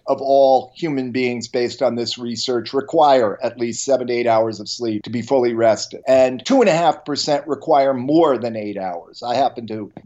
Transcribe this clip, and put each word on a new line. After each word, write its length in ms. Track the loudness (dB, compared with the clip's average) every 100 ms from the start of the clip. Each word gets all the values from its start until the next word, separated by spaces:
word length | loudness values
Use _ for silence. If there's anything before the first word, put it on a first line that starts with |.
| -6
of 120 | -4
all 520 | 2 4 6 4 0 -8
human 360 | -6 -4 -4
beings, 360 | -2 -2 -4 -6
based 360 | -4 -4 -2
on 100 | -2
this 240 | -2 -6 -6
research, 560 | -8 -6 -4 -4 -2
require 640 | -6 -2 2 4 4 2 -2
at 160 | -6 -4
least 260 | -6 -4 -2
seven 220 | -2 0
to 60 |
eight 120 | -2 2
hours 340 | 2 0 -4
of 80 | -12
sleep 360 | -8 -6 -6
to 80 | -6
be 100 | -8
fully 320 | -2 0 2
rested. 480 | 2 2 2 -4 -10 2
And 360 | 4 4 0
two 160 | 0 4
and 100 | 4
a 60 | 4
half 300 | 2 0 -4
percent 420 | -4 -2 -2 -2
require 460 | -6 2 4 4
more 460 | 0 0 2 4 2
than 160 | -2 -6
eight 220 | -8 -8
hours. 420 | -8 -8 -14 -12
I 140 | -4 0
happen 320 | 0 -2 -10
to 240 | -10 -10 -16